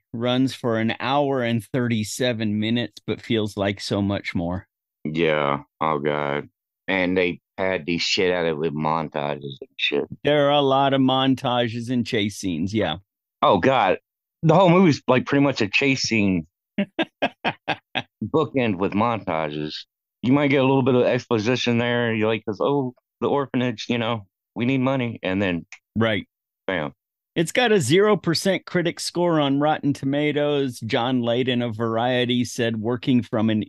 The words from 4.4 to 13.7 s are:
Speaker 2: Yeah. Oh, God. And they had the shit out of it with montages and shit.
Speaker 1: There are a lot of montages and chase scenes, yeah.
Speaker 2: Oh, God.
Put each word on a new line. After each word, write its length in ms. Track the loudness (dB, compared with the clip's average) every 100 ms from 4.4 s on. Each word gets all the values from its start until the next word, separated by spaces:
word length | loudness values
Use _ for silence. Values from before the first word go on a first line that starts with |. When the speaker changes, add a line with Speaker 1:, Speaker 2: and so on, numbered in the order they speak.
| -4 -6 -10 _ _ _
Speaker 2:
Yeah. 600 | -6 0 2 2 0 -2 -6 -6
Oh, 180 | -2 -2
God. 480 | -2 -2 -2 -4 -8 _ _ _ -4
And 300 | -2 0 0
they 240 | 0 -4 _ -6
had 280 | -2 -2 -2
the 120 | -4
shit 340 | -2 0 0
out 140 | 0 -2
of 60 |
it 60 | -2
with 160 | -4
montages 840 | -2 -2 -2 -4 -6 -6 -6 -10 -14
and 100 | -16 -6
shit. 280 | -2 -2 -4 -4
Speaker 1:
There 240 | 0 2 2
are 40 |
a 100 | 2
lot 320 | 2 2 2
of 80 | 2
montages 880 | 2 2 2 0 0 -2 -2 -4 -4
and 180 | -2 0
chase 300 | -2 -2 -4
scenes, 360 | -6 -4 -2
yeah. 240 | -2 -2 -4 _ _ _ -2
Speaker 2:
Oh, 160 | 2 4
God. 400 | 4